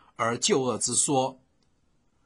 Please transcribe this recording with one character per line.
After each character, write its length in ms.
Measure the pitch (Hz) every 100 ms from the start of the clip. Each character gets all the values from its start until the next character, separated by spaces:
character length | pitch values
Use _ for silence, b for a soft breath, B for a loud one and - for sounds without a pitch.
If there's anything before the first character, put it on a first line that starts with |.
| b b
而 220 | 117 120
救 240 | - 165
恶 160 | 127 104
之 160 | -
说。 460 | 113 - 135 131 131 _ _ _ _ _ _ _ _